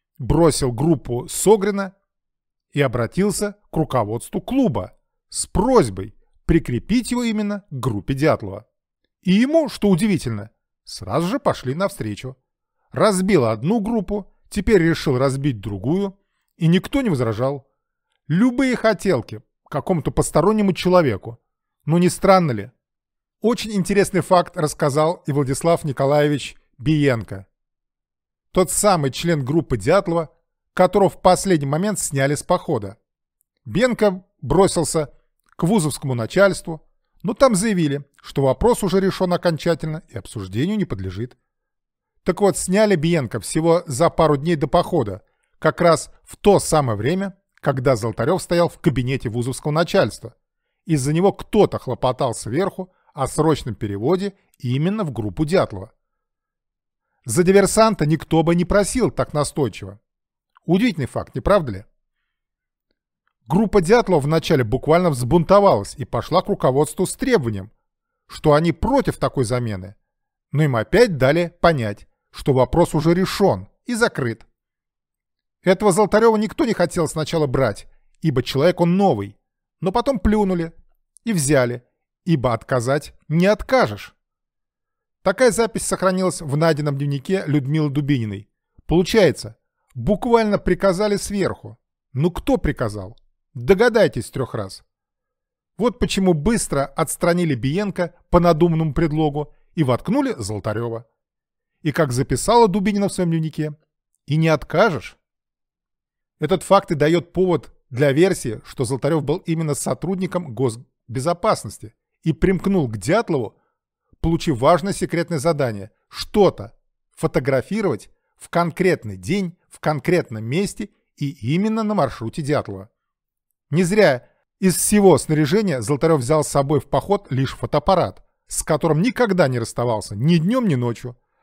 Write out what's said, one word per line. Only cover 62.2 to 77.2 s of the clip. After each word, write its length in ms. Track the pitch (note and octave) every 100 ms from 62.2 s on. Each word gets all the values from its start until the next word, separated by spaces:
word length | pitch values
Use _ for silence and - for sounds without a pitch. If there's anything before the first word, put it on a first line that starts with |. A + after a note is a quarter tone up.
| _ _ _ _ _ _ _ _ _ _ _ _ -
Группа 340 | E3+ A3 G#3
Дятлова 380 | D#3+ A#3+ G3 E3
вначале 440 | C#3 D#3+ - D3+
буквально 480 | A2 B2+ C#3+ E3 F3+
взбунтовалась 800 | B2+ B2 E3+ - G3+ G3 A#2+ G2+ -
и 100 | A#2+
пошла 360 | A#2+ - E3+
к 80 | F3+
руководству 560 | F#3+ D3+ C3 D3+ - F3+
с 100 | -
требованием, 560 | C4 A3+ A#2 G2+ G2+ _ _ _ _ _ _
что 260 | - D#3
они 180 | D3 E3+
против 460 | - G#3 C#4 F3 -
такой 280 | C#3 - A2
замены, 500 | B2 A#2 G2 F#2+ - _ _ _ _ _
но 120 | C#3
им 120 | D#3 A#2
опять 420 | G#2+ F#3 A#3+ C#3+
дали 380 | C3 D#3+ E3+ -
понять, 460 | E3+ D3+ A2 G#2 - _ _
что 240 | - -
вопрос 400 | C3 B2 D#3+ F3
уже 200 | D#3 D#3
решён 560 | E3+ F#3+ - F#3+ G2+ F#2 _ -
и 100 | A3+
закрыт. 500 | A#3 - A#2+ A2+ _ _ _ _ _ _ _ _ _ _ _ _
Этого 280 | F3+ F#3+ G#3+
Золотарёва 440 | F3 G#3 G#3 A3+ G#3+
никто 280 | A3 - C4+
не 80 |
хотел 340 | G3 F3 F3+ G#3+
сначала 400 | D#3+